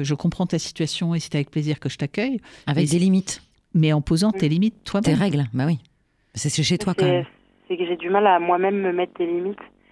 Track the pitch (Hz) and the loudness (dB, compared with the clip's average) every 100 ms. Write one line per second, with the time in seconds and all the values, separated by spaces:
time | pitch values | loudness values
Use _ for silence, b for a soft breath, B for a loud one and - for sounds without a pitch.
0 | 139 143 175 - 180 165 - - 156 - | -2 -2 -2 -2 -2 -2 -4 -6 -6 -2
1 | 170 165 - 151 139 156 151 143 - - | -2 -2 -2 -4 -2 -4 -2 -4 -6 -6
2 | 143 - 247 247 B B - 160 156 170 | -6 -4 -4 -4 B B -2 0 2 2
3 | 190 190 185 - - _ _ 165 156 151 | 4 2 0 -10 -14 _ _ 2 4 2
4 | - 165 214 202 156 165 220 - - 202 | 2 2 2 0 0 2 0 -2 -6 -2
5 | 220 285 196 143 127 123 147 156 - _ | 2 2 2 0 -2 -2 -2 -2 -6 _
6 | _ _ _ - 147 156 143 180 196 180 | _ _ _ -8 -4 -2 0 0 0 0
7 | - 180 160 _ _ _ - 175 175 175 | 2 2 -2 _ _ _ -8 -4 -2 -4
8 | 170 202 208 175 175 175 190 202 190 180 | 0 2 4 4 2 2 2 0 0 -2
9 | 180 - 170 175 185 208 - _ b | -4 -4 -2 -2 -4 -8 -16 _ b